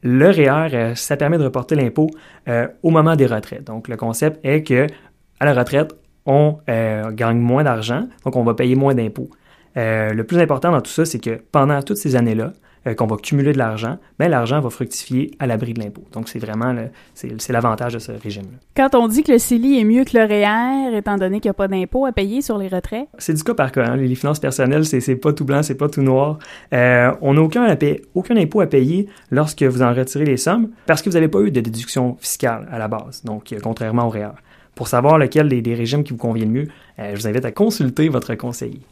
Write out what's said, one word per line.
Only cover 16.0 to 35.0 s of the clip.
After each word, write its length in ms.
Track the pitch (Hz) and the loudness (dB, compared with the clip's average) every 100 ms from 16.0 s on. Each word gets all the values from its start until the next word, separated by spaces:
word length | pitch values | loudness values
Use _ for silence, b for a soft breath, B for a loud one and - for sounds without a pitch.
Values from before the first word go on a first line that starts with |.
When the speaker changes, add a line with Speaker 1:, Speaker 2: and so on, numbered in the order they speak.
| - | -16
Speaker 1:
Donc, 160 | - 113 | -12 -10
c'est 120 | 110 | -10
vraiment 320 | 110 107 120 | -8 -4 -4
le, 160 | 120 113 b b | -4 -8 b b
c'est, 260 | - 123 110 | -16 -14 -12
c'est 120 | - | -4
l'avantage 420 | 120 120 107 120 | 0 0 -2 -4
de 60 | 117 | -8
ce 100 | - | -12
régime-là. 480 | 110 107 104 98 123 _ | -12 -12 -12 -14 -18 _
Speaker 2:
Quand 240 | - 269 262 | 0 4 4
on 80 | 233 | 4
dit 160 | 220 | 2
que 80 | 302 | 4
le 80 | 240 | 4
celi 400 | - 240 247 277 | 4 0 4 4
est 60 | |
mieux 180 | 214 233 | 4 4
que 160 | 262 233 | 4 4
le 60 | |
réer, 720 | 220 208 208 214 247 269 262 220 | 4 4 2 2 0 -2 -2 -4
étant 200 | 208 202 | -2 -2
donné 200 | 185 202 | -2 -2
qu'il 120 | 214 | -2
n'y 20 | |
a 20 | |
pas 140 | 196 196 | -2 -2
d'impôt 360 | 190 180 247 | -2 -2 -2
à 60 | 269 | -2
payer 320 | 226 196 233 | -2 -2 -2
sur 160 | 285 214 | -4 -4
les 80 | 190 | -2
retraits ? 400 | 185 - 220 285 - | -6 -6 -10 -10 -12
Speaker 1:
C'est 180 | - | -4
du 100 | 156 | -4
cas 100 | 156 | -2
par 160 | 233 135 | -2 -2
cas, 160 | 131 117 | 0 0
hein. 100 | 131 | 0
Les, 120 | 131 | -2
les 80 | 127 | -2
finances 240 | 143 147 | -2 -2
personnelles, 440 | 143 131 127 147 | -2 0 0 2
c'est, 160 | 156 135 | 2 0
c'est 140 | 123 | 0
pas 180 | 127 151 | -2 0
tout 120 | 147 | -2
blanc, 180 | 135 139 | 0 0
c'est 140 | 143 135 | -2 -2
pas 120 | 147 | -2
tout 140 | 147 | 0
noir. 380 | 135 131 143 151 B B B | 2 2 2 -2 B B B
Euh, 400 | 123 123 123 123 - | 2 4 6 4 2
on 140 | 139 | 2
n'a 60 | 139 | 4
aucun 220 | 160 233 | 4 4
à 140 | 233 151 | 2 2
payer, 260 | 147 - - 185 | 2 -2 -4 -6
aucun 200 | 185 233 | 0 2
impôt 240 | 160 214 | 2 2
à 60 | 165 | 2
payer 420 | 139 131 175 202 B B | 4 2 0 -2 B B
lorsque 320 | 127 151 - | 0 0 2
vous 200 | 135 123 | 0 4
en 120 | 127 | 2
retirez 300 | 120 131 143 | 2 -2 0
les 120 | 151 127 | 0 2
sommes 340 | 139 214 220 - - | 2 0 0 -4 -2
parce 140 | 156 | 0
que 80 | - | 2
vous 60 | |
n'avez 140 | 170 156 | 2 2
pas 140 | 175 | 2
eu 100 | 202 | 2
de 80 | 131 | 0
déduction 560 | 113 113 120 - 127 120 | -2 -6 -6 -2 -2 -4
fiscale 480 | - - 127 113 110 | -8 -4 -4 -4 -8
à 60 | 113 | -8
la 80 | 107 | -6
base, 340 | 107 - - | -6 -10 -14
donc, 300 | 117 107 - | -12 -12 -10
euh, 60 | 110 | -10
contrairement 460 | 113 113 110 117 117 | -6 -6 -2 0 0
au 20 | |
réer. 160 | 110 104 - b b b - | -4 -10 -14 b b b -12
Pour 100 | 120 | -2
savoir 300 | 123 | 2